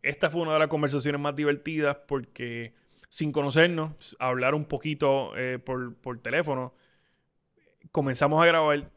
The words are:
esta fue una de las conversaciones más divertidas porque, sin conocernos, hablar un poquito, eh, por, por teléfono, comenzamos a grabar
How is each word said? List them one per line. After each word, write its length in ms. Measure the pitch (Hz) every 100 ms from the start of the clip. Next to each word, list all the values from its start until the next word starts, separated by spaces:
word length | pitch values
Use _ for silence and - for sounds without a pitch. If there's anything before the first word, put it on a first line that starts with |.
esta 280 | 139 139 170
fue 120 | 165
una 120 | 165
de 60 | 156
las 80 | 156
conversaciones 520 | 156 147 139 135 143
más 140 | 147 143
divertidas 600 | 147 147 156 156 147 143 -
porque, 680 | 139 117 - 120 117 117 _ _ _ _
sin 240 | - 151
conocernos, 840 | 143 143 151 170 165 156 151 - -
hablar 360 | 127 127 127
un 100 | 151
poquito, 720 | 147 139 156 147 143 135 113 55
eh, 220 | 127 127
por, 380 | - 127 123 113
por 220 | 127 120
teléfono, 540 | 117 143 156 135 127 _ _ _ _ _ _ _ _ _ _ _ -
comenzamos 500 | - 139 127 143 156
a 40 | 170
grabar 440 | 165 156 147 143